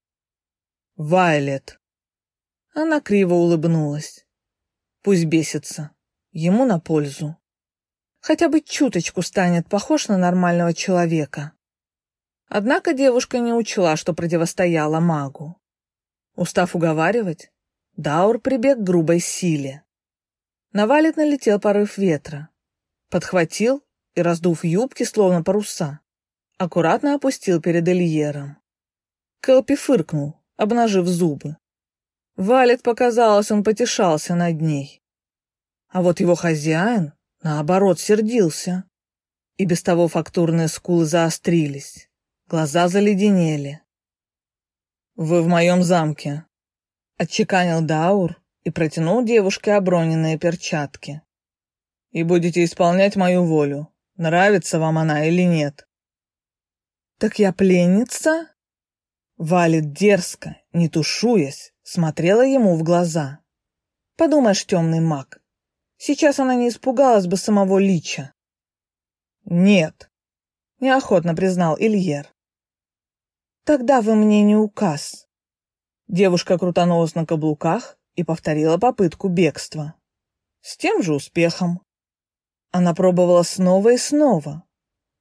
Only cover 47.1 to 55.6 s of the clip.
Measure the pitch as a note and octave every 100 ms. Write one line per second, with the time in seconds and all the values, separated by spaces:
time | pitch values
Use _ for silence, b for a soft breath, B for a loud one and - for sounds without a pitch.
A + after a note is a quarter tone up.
47.1 | - E3+ - G#3 F#3+ F3+ E3 D#3 D#3 E3
48.1 | G3+ E3+ F3 _ _ - D#3+ D#3+ E3 E3
49.1 | G#3+ A#3 A#3 F#3+ G3 - G#3 F#3 F3+ E3
50.1 | D#3+ D#3+ D#3+ E3+ F3 - E3+ C#3+ - -
51.1 | D3 - _ _ _ _ _ _ _ _
52.1 | - E3 F3 E3+ E3+ E3+ - F3 F3+ G3+
53.1 | G3+ F3+ F3+ F3 D#3 C#3+ C#3+ D3+ _ _
54.1 | - E3 E3+ G3 G3+ - E3+ D#3+ D#3+ D#3+
55.1 | D3 D#3 F3 F3+ E3